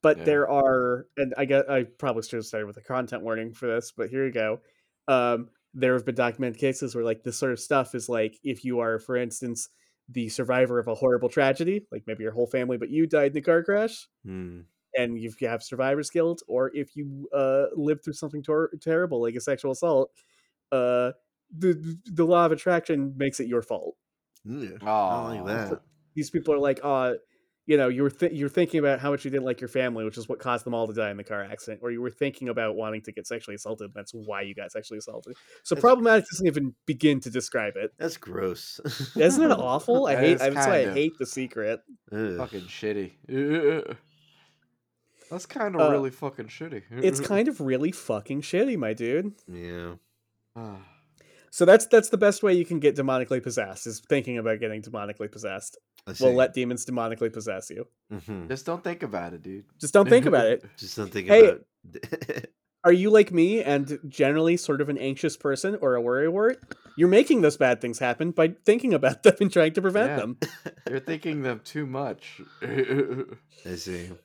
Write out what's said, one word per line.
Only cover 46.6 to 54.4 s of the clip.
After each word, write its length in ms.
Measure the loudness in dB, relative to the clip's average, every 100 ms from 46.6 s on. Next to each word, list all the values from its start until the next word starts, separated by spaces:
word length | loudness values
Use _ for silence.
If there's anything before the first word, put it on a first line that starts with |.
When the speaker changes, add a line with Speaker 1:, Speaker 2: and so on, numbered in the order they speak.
| -14 -14 -14
Speaker 2:
<laughs> 40 |
Speaker 1:
it's 300 | -2 0 0
kind 280 | -2 0 0
of 120 | -2
really 320 | -2 0 -2
fucking 500 | -6 -4 -6 -4 -8
shitty, 340 | -4 -2 0 -2
my 160 | -4
dude. 400 | -4 -2 -2 -4 -10 -18
Speaker 3:
Yeah. 460 | -14 -12 -10 -10 -14 _ _ _ _ _
Speaker 2:
Ah. 320 | -18 -16 -16 -20 _ _ _ _ _ _
Speaker 1:
So 140 | 2 8
that's, 200 | 8 10
that's 220 | 4 6
the 80 | 2
best 240 | 2 2
way 120 | 2
you 100 | 2
can 160 | 0 2
get 160 | 2 2
demonically 460 | 0 -2 0 -4
possessed, 440 | -2 -4 -6 -8 -12
is 140 | -12
thinking 380 | _ -2 0
about 220 | -4